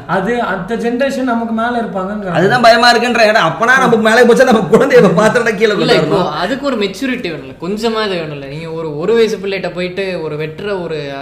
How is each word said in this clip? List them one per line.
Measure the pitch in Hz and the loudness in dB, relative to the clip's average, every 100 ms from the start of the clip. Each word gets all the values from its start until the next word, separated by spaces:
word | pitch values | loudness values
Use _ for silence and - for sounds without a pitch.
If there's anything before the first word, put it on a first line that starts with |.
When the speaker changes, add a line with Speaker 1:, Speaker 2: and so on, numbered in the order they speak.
| - | -4
Speaker 1:
அது | 185 190 240 | -4 -2 -2
அந்த | 202 185 175 226 | -4 -6 -6 -4
ஜெனரேஷன் | 233 254 277 - | -2 -2 -2 -2
நமக்கு | 254 226 220 | -2 -2 -2
மேல | 220 233 240 | -4 -2 -4
இருப்பாங்க. | 196 185 190 214 190 | -4 -6 -6 -6 -4
Speaker 2:
அதுதான் | 170 190 247 | 0 2 4
பயமா | 233 233 240 | 4 6 4
இருக்குன்ற | 233 247 226 214 | 4 2 2 2
இடம். | 214 | 4
அப்பனா | 165 151 233 262 | 0 0 2 2
நம்ம | 247 226 | 4 2
மேலே | 220 233 | 4 4
போச்சா | 233 233 | 6 6
நம்ம | 254 220 170 214 | 6 4 4 4
குழந்தைய | 285 247 | 6 6
இப்ப | 208 170 | 6 4
பாத்திரம்னா | 214 208 226 196 | 2 2 0 0
கீழே | 220 | 0
Speaker 3:
இல்ல, | 202 - | 2 2
இப்போ | 185 151 | 2 2
Speaker 2:
கொண்டு | 196 | 0
வரணும். | 175 | -2
Speaker 3:
அதுக்கு | 151 180 262 277 | -2 -4 -4 -4
ஒரு | 226 | -2
மெச்சூரிட்டி | 202 - 269 247 175 | -4 -4 -6 -4 -6
வேணும்ல, | 151 135 131 | -8 -12 -10
கொஞ்சமா | 170 208 226 220 214 | -8 -4 -2 -2 -2
இது | |
வேணும்ல. | 175 151 143 139 | -4 -6 -10 -10
நீங்க | 147 165 | -10 -10
ஒரு, | 160 165 147 | -8 -8 -4
ஒரு | 180 | 0
வயசு | 226 220 190 | 2 2 -2
பிள்ளைகிட்ட | 196 190 180 | -6 -6 -6
போயிட்டு | 175 180 180 190 175 | -6 -6 -6 -6 -6
ஒரு | 156 151 | -6 -6
வெட்டுற | 156 151 202 196 | -8 -8 -6 -6
ஒரு | 165 156 143 139 | -6 -8 -8 -10